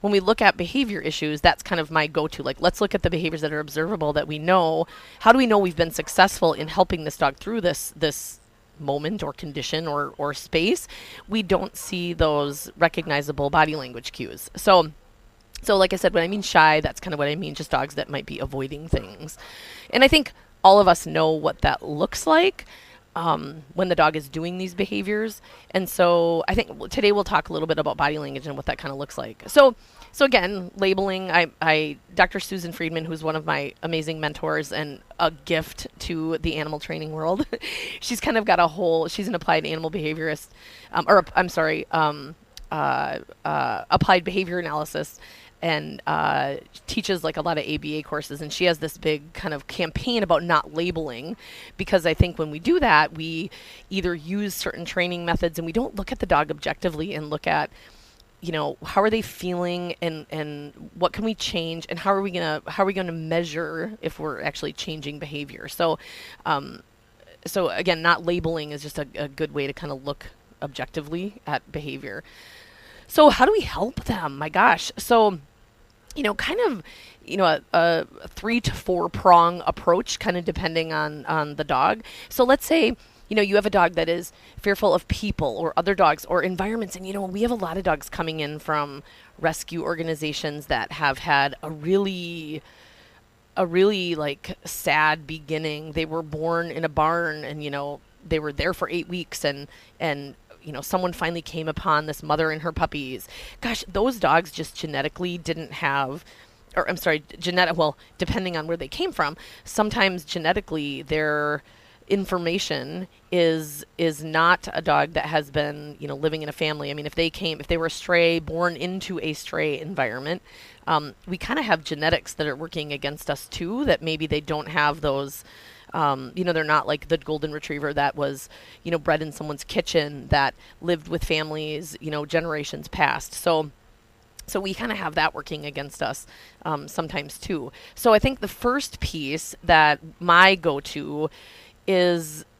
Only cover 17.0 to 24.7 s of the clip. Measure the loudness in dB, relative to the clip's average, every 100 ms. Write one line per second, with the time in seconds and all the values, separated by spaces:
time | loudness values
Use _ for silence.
17 | -8 -2 -2 -2 -6 -8 -2 -2 -2 -6
18 | -6 -6 -8 -8 -6 -6 -6 -8 -2 -2
19 | -2 -14 -16 -16 -18 -18 -18 -20 -2 4
20 | 6 6 2 -10 -20 _ 10 10 10 6
21 | 4 2 2 2 0 2 0 0 -4 -2
22 | -2 -2 4 6 6 0 -18 -20 -20 -20
23 | _ -4 0 0 -2 -10 -12 -4 0 4
24 | 4 2 -6 -8 -6 -6 -8